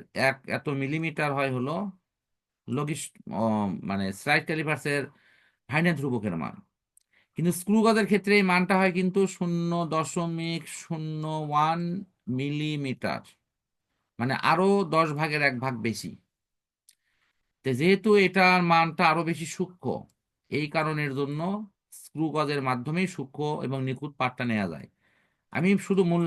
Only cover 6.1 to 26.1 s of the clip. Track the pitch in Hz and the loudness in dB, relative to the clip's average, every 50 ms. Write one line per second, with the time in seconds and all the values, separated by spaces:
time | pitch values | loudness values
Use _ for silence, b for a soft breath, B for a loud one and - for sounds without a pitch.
6.1 | 123 110 104 101 85 80 67 - - - - _ _ _ _ _ _ _ _ _ | -2 -2 -2 -4 -4 -4 -6 -8 -10 -14 -20 _ _ _ _ _ _ _ _ _
7.1 | _ _ _ _ _ - 160 175 170 - - 196 208 220 208 226 220 220 208 - | _ _ _ _ _ -2 0 0 0 0 0 2 4 6 6 6 6 4 4 4
8.1 | 214 196 196 202 208 208 190 185 180 180 180 180 196 190 190 185 170 190 185 185 | 2 2 4 4 4 4 6 4 4 4 4 4 4 4 4 2 2 2 0 2
9.1 | 180 196 190 190 - - 180 175 170 170 170 170 170 170 170 151 160 160 151 - | 2 2 2 0 0 -2 -4 -2 -2 -2 -2 -2 -2 -2 -2 -2 -2 -2 -2 -2
10.1 | - 180 170 170 165 165 165 165 165 135 151 - - - - - 170 156 156 156 | -2 -4 -2 -2 -4 -4 -4 -4 -4 -6 -8 -10 -14 -12 -10 -8 -6 -6 -6 -6
11.1 | 156 156 156 156 156 156 151 147 147 151 151 156 165 175 170 170 175 196 - - | -6 -6 -4 -4 -4 -4 -2 0 2 2 4 2 2 0 -2 -4 -4 -6 -8 -12
12.1 | _ _ _ - 127 127 139 143 147 147 151 151 151 143 139 131 123 - - 92 | _ _ _ -4 -2 -2 -2 -2 -2 -2 -2 -2 -2 -2 -4 -4 -4 -4 -4 -4
13.1 | 65 60 - - - _ _ _ _ _ _ _ _ _ _ _ _ _ _ _ | -4 -4 -8 -12 -20 _ _ _ _ _ _ _ _ _ _ _ _ _ _ _
14.1 | _ - 117 135 135 - - 135 165 170 190 196 202 202 190 151 156 160 165 156 | _ -4 -2 -2 0 2 2 2 4 4 4 4 4 4 2 2 2 2 2 2
15.1 | 143 147 160 151 151 151 147 139 127 117 127 135 123 110 107 113 104 - - - | 0 -2 -2 0 0 2 2 2 0 0 -2 -4 -4 -2 -2 -2 -4 -4 -8 -12
16.1 | - - _ _ _ _ _ _ _ _ _ _ _ _ _ _ _ _ _ _ | -12 -14 _ _ _ _ _ _ _ _ _ _ _ _ _ _ _ _ _ _
17.1 | _ _ _ _ _ _ _ _ _ _ - 131 127 120 160 185 196 190 190 220 | _ _ _ _ _ _ _ _ _ _ -4 -4 -2 2 4 4 4 4 4 6
18.1 | 208 202 190 180 185 196 185 185 185 180 175 170 165 165 165 165 160 - 175 160 | 6 6 6 4 4 4 6 6 6 6 4 4 4 4 4 2 2 2 4 4
19.1 | 160 170 165 165 170 160 165 - - - 175 175 - _ - 120 76 - - - | 4 2 0 -2 -4 -4 -6 -8 -6 -6 -6 -6 -8 _ -6 -6 -6 -6 -8 -14
20.1 | _ _ _ _ _ _ _ - - 143 151 147 - 165 156 156 151 151 147 139 | _ _ _ _ _ _ _ -6 -4 -4 -4 -2 -2 -2 -2 0 -2 -2 -2 -2
21.1 | 131 139 143 139 147 151 170 190 196 214 220 196 _ _ _ _ - - - - | -2 -2 -4 -4 -4 -4 -4 -4 -4 -6 -8 -10 _ _ _ _ -20 -20 -20 -10
22.1 | - 143 160 151 143 151 151 143 147 143 131 127 127 123 120 147 160 180 190 180 | -6 -4 -4 -2 0 -2 0 0 0 -2 0 -2 -2 -2 -2 -4 -2 -2 -2 -2
23.1 | - - 131 - - 143 151 151 151 - - 131 135 135 131 131 127 131 147 151 | -4 -6 -10 -8 -6 -4 -4 -4 -4 -4 -4 -4 -4 -2 -2 -4 -4 -6 -8 -10
24.1 | 143 - 131 123 - - 127 120 110 107 98 85 78 67 65 - _ _ _ _ | -6 -4 -4 -4 -2 -4 -4 -2 0 0 -2 -2 -4 -8 -14 -18 _ _ _ _
25.1 | _ _ _ _ _ _ _ _ - 117 170 190 202 196 - - 196 190 185 170 | _ _ _ _ _ _ _ _ -4 0 2 2 2 2 2 2 2 2 4 4